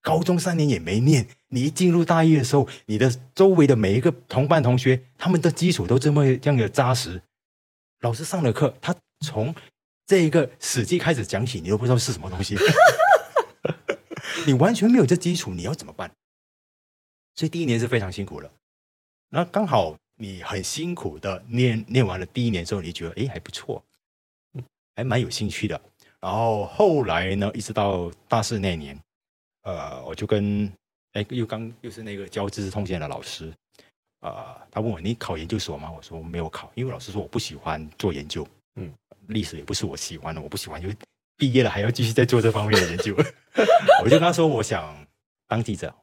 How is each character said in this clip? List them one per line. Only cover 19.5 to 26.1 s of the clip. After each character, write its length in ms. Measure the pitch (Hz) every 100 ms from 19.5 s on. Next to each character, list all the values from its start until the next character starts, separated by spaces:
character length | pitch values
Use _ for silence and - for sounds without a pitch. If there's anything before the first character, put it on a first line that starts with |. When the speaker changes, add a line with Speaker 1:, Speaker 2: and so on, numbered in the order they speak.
| 196 202
Speaker 1:
好 300 | 123 82 78 _ _
你 260 | 107 92
很 220 | 85 104
辛 320 | 90 143 170 170
苦 240 | 95 76
的 260 | 98 95 -
念， 380 | 120 123 110 104
念 180 | 123 107
完 140 | 85
了 60 | 78
第 220 | - 120
一 20 |
年 160 | 95 85
之 80 |
后， 80 | 101
你 100 | 85
觉 140 | 85 82
得， 60 |
诶， 160 | 87 131
还 120 | 87
不 120 | -
错， 320 | - - - _ _ _ _ _ _ _ - - _ _ -
还 80 |
蛮 180 | 123 123
有 80 | 117
兴 180 | - 104
趣 200 | - 104
的。 120 | 82 _ _ _